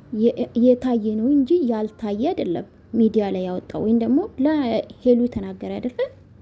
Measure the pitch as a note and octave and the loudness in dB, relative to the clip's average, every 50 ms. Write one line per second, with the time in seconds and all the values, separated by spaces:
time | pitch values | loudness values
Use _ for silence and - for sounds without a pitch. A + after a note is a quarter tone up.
0 | - - - G#3+ A3 A#3 - - B3 - - A#3 A#3 B3+ B3 B3 B3+ B3+ A#3+ A#3 | -16 -10 -4 0 0 0 0 0 -6 -4 0 2 4 4 4 4 2 0 0 0
1 | G#3 A3 G#3+ G#3+ A3 C4 D4 C#4+ C4 - E4+ F4+ D4+ A#3 A3+ G#3+ G#3+ G#3+ - - | 0 -2 -2 -2 0 2 2 2 2 2 2 2 2 0 -2 -2 -4 -6 -8 -8
2 | A3 G#3 G3+ G#3 B3 E4+ F#4+ - - - E3 - - - - - - - - A3+ | -6 -6 -4 -2 -2 -2 -2 -2 -4 -4 -4 -6 -6 -10 -16 -20 -14 -4 0 2
3 | A3+ A3 A3 A3 G#3 G3 F#3+ F#3 F#3 F3+ F3+ F#3 - - - D#3 E3 G#3+ A#3 A#3 | 2 4 4 2 0 0 -2 -4 -4 -4 -6 -8 -8 -8 -8 -4 0 2 2 2
4 | A3+ A3 B3+ D#4 G4 A4+ - - C4 D4+ D#4 D4+ C4+ A#3 A3+ G#3+ - - - - | 2 2 2 0 0 -2 -4 -2 0 0 2 0 0 0 -2 -2 -4 -6 -8 0
5 | - B3 B3 A#3 B3 A#3+ - - G3 F#3+ F#3+ F#3+ G3 F#3+ G3 G#3 A#3+ B3 - - | 4 4 4 4 4 0 -2 -6 -8 -8 -10 -10 -10 -8 -8 -6 -6 -6 -6 -6
6 | B4+ - - - - - - - | -6 -6 -8 -14 -20 -20 -20 -20